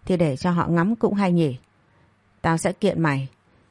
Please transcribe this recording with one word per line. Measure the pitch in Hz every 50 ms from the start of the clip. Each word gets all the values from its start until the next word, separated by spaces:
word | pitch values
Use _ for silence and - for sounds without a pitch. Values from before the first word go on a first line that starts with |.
| -
thì | - 185 170
để | 175 156 131 131
cho | - 180
họ | 175 175 - -
ngắm | 165 170 165 196 233
cũng | - - 214 208
hay | 202 202 185
nhỉ." | 175 175 165 143 123 127 - _ _ _ _ _ _ _ _ _ _ _ _ _ _ _
"Tao | - 160 165 160
sẽ | - 185 185
kiện | - - 190 - 160
mày." | 165 156 139 135 135 135 - _ _ _ _ _ _ _